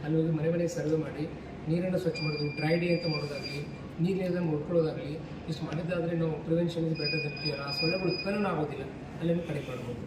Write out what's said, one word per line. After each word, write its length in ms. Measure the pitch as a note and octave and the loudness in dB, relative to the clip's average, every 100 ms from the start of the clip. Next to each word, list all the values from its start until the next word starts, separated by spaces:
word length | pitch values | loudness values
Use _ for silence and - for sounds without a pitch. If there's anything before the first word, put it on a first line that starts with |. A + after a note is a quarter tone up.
ಅಲ್ಲಿ 140 | D3 D#3+ | 2 4
ಹೋಗಿ 140 | D#3+ | 4
ಮನೆ 180 | D#3+ D#3+ | 4 2
ಮನೆಗೆ 180 | F3 E3+ | 2 2
ಸರ್ವೆ 300 | - D3 D#3 | 0 2 2
ಮಾಡಿ 320 | C#3+ C#3+ D3+ - - - - | 0 -2 -4 -6 -10 -8 0
ನೀರನ್ನು 300 | E3+ F#3 F3+ | 2 4 2
ಸ್ವಚ್ಛ 200 | E3+ D#3 | 2 0
ಮಾಡೋದು, 320 | D3+ D3 D3 C#3 | -2 0 -2 0
ಡ್ರೈ 180 | D#3 E3+ | 2 4
ಡೇ 140 | F3 | 4
ಅಂತ 220 | E3 E3 D3 | 2 2 0
ಮಾಡೋದಾಗಲಿ, 520 | C#3+ C#3+ C#3 C#3+ D3+ - - - | -2 -4 -6 -6 -6 -8 -10 0
ನೀರಿನಿಂದ 360 | E3+ F#3 F#3 F3 | 2 2 2 2
ಮುಡ್ಕೊಳ್ಳೋದಾಗಲಿ, 760 | E3+ D3+ D3 E3+ D#3 C3+ C#3 D#3 - - - | 2 0 2 4 4 0 -4 -6 -8 -10 -6
ಇಷ್ಟು 160 | D#3 D3+ | -4 -2
ಮಾಡಿದ್ದಾದ್ರೆ 520 | D#3 E3+ F3 E3 E3+ | -2 -2 0 0 2
ನಾವು 140 | E3 | 0
prevention 480 | D3+ - E3 F3 E3 | 0 2 2 2 2
is 120 | D#3+ | 0
better 280 | D#3 D3 D#3 D3 | 0 0 0 -2
than 200 | C#3 - | -4 -4
cure. 160 | C#3 | -4
ಆ 100 | C#3 | -4
ಸೊಳ್ಳೆಗಳು 400 | C#3+ D#3+ F#3 F#3 | 0 0 2 0
ಉತ್ಪನ್ನ 360 | - G3 G#3+ G3 | 0 0 0 2
ಆಗೋದಿಲ್ಲ, 360 | D#3 D3 C3 C3+ - - - | 0 -2 -2 -6 -8 -10 -4
ಅಲ್ಲಿಂದ 220 | E3+ E3+ | 0 2
ಕಡಿಮೆ 260 | E3 C#3+ C3 | 0 -4 -4
ಮಾಡ್ಬೋದು. 320 | B2+ A#2 A2+ | -6 -6 -6